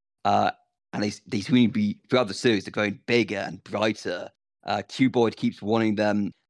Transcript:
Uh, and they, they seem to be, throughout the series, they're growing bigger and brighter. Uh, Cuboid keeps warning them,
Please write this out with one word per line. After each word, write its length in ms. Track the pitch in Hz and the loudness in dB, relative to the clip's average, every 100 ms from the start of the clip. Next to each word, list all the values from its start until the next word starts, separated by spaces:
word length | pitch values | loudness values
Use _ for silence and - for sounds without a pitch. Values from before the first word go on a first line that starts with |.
| _ _ 101 | _ _ 0
Uh, 260 | 101 101 - _ _ _ | 2 2 -4 _ _ _
and 100 | - | -4
they, 120 | 104 - - | -4 -6 -6
they 140 | 110 | -6
seem 140 | 98 127 117 | 2 4 4
to 40 | |
be, 260 | 110 104 107 _ | 2 -2 -4 _
throughout 180 | 127 113 | 0 0
the 60 | |
series, 320 | 95 127 104 95 | 0 2 0 -2
they're 60 | |
growing 280 | - 104 98 - | -4 -4 -4 0
bigger 300 | 120 104 101 | 0 2 -4
and 260 | 98 85 | -8 -10
brighter. 640 | - 101 107 107 101 90 95 _ _ _ - | -10 -4 -2 -2 -6 -8 -10 _ _ _ -6
Uh, 160 | 104 - | -6 -6
Cuboid 500 | - 131 123 113 - | 0 2 4 0 0
keeps 240 | 123 - | -4 -4
warning 340 | 101 113 110 104 | -2 0 2 2
them, 360 | 104 104 101 - | 0 0 -2 -6